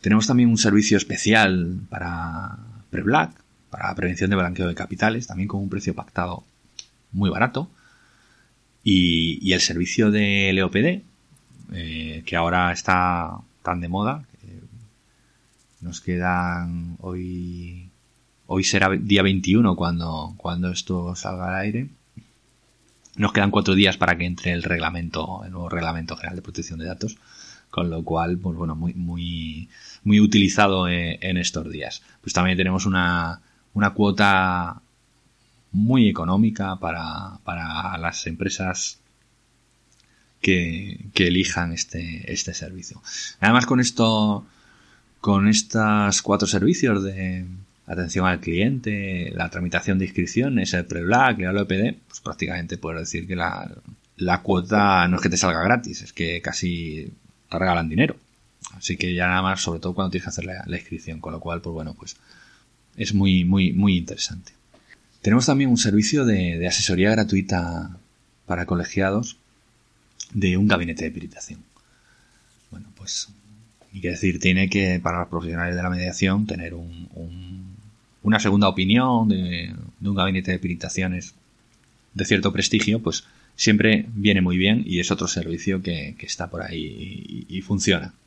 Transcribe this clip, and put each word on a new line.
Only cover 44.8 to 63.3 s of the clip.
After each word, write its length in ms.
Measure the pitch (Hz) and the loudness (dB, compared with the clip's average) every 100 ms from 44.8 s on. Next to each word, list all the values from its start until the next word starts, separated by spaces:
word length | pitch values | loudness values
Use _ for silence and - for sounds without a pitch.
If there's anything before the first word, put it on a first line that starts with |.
| _ _ _ _ | _ _ _ _
con 300 | - 98 104 | 2 4 6
estas 720 | 107 - 113 107 107 104 98 | 4 2 0 2 4 4 0
cuatro 260 | - 101 98 | 2 2 2
servicios 560 | 117 104 175 135 101 | 2 2 2 2 2
de 420 | 95 95 92 92 90 92 98 _ - | -2 -4 -4 -4 -8 -12 -18 _ -10
atención 380 | 87 87 92 92 | -6 -4 0 0
al 140 | 87 | 0
cliente, 960 | 87 85 110 135 120 104 98 92 85 82 | -2 0 2 0 -4 -4 -4 -4 -6 -4
la 140 | 85 | -6
tramitación 500 | - 90 87 - 95 | -4 -2 -2 0 0
de 60 | 92 | 0
inscripciones, 680 | - 87 - 131 123 92 | -2 -2 0 0 0 0
el 120 | 90 87 | -2 -4
Preblack, 540 | 85 85 117 131 113 | -4 0 4 4 2
el 100 | 90 | -2
L 100 | 98 | -2
O 80 | 98 | 0
P 80 | 95 | 0
D, 240 | 113 - _ | 0 -4 _
pues 140 | - | -14
prácticamente 560 | - - - 87 85 85 | -12 -8 -6 -6 -8 -8
puedes 240 | 82 82 | -8 -8
decir 260 | 82 85 87 | -8 -8 -8
que 80 | 90 | -4
la, 340 | 87 90 50 - - - _ _ | -4 -6 -10 -16 -20 -20 _ _
la 260 | 90 87 | 0 0
cuota 680 | - 95 92 104 101 92 87 | 2 0 2 4 6 6 4
no 80 | 90 | 4
es 40 | |
que 80 | 104 | 0
te 80 | 87 | 0
salga 240 | 92 82 | 0 2
gratis, 420 | 87 120 120 - | 2 2 0 -12
es 100 | - | -14
que 280 | - 82 85 | -6 -4 -4
casi 680 | - - 90 87 82 78 71 - _ _ _ | -6 -4 -4 -4 -6 -8 -12 -16 _ _ _
te 100 | 85 | -2
regalan 300 | 92 85 80 | 0 0 0
dinero. 260 | 80 156 - _ _ _ _ - 95 | 2 2 0 _ _ _ _ -20 -12
Así 200 | - 90 | -8 -4
que 160 | 90 | -2
ya 140 | 87 90 | 0 2
nada 140 | 90 | 2
más, 200 | 95 95 | 2 0
sobre 180 | - 82 | -2 -4
todo 140 | 92 | -4
cuando 180 | 90 95 | -2 -2
tienes 140 | 90 - | -2 -6
que 40 | |
hacer 160 | 87 90 | -8 -8
la, 180 | 92 - | -10 -8
la 120 | 90 | -8
inscripción, 420 | - 82 - 80 | -8 -12 -10 -12
con 120 | 85 | -10
lo 60 | 85 | -10
cual, 220 | 87 85 | -8 -8
pues 120 | 87 | -8
bueno, 200 | 82 78 | -10 -10
pues 240 | - - - _ - - _ _ _ _ - | -12 -18 -20 _ -20 -20 _ _ _ _ -8
es 160 | 104 | -2
muy, 320 | 101 98 | 2 4